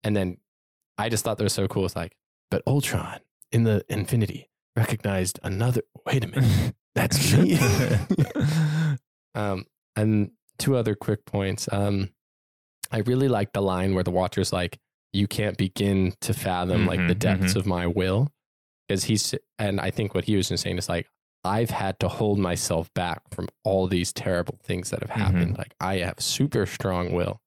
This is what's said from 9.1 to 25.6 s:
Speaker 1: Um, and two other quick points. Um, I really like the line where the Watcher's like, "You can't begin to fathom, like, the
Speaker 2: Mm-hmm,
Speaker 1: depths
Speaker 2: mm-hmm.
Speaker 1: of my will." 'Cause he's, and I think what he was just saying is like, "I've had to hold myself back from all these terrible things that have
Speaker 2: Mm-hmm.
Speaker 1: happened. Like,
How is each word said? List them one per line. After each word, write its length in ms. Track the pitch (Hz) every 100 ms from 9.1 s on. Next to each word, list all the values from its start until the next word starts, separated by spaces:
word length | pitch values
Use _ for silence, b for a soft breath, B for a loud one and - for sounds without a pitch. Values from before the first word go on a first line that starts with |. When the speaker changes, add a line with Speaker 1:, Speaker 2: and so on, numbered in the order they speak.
| _ _ -
Speaker 1:
Um, 300 | 104 95 - _ _ -
and 360 | 110 107 101 _ _ _
two 160 | - 131
other 200 | 110 101
quick 300 | - 104 -
points. 420 | 101 98 101 -
Um, 380 | 101 101 101 95 _ _ _ _ _ _ _ -
I 80 | 117
really 280 | 107 127 135
like 260 | 117 110
the 80 | 104
line 340 | 101 90 95 92
where 80 |
the 80 | 90
Watcher's 420 | 90 92 - 92
like, 240 | 92 87 - _ _ _
"You 160 | 101 104
can't 300 | - 104 92
begin 560 | 95 - 101 98 92 -
to 120 | -
fathom, 520 | 107 - 90 90 90 95
like, 140 | 87
the 60 | 87 90
Speaker 2:
Mm-hmm, 20 |
Speaker 1:
depths 260 | 110 95 92
Speaker 2:
mm-hmm. 60 | 98
Speaker 1:
of 60 | 95
my 220 | 90 87
will." 420 | 85 92 98 143 _ _ _ _ _ _
'Cause 160 | 98 -
he's, 280 | 107 - - _ -
and 220 | 104 98
I 100 | 95
think 220 | - 104
what 120 | 95 87
he 100 | 104
was 140 | 92
just 120 | 87
saying 140 | - 90
is 120 | -
like, 180 | 87 - _ _ _
"I've 280 | 92 104 120
had 280 | - 95 95
to 60 | 92
hold 280 | - 107 101
myself 560 | 92 85 - 82 82
back 280 | - 87 80 _
from 140 | - 92 _
all 240 | - 95 92
these 260 | 92 87
terrible 460 | - - 90 87 -
things 280 | - 87 90
that 80 | -
have 80 | -
Speaker 2:
Mm-hmm. 100 | 110
Speaker 1:
happened. 360 | 101 92 85
Like, 160 | 98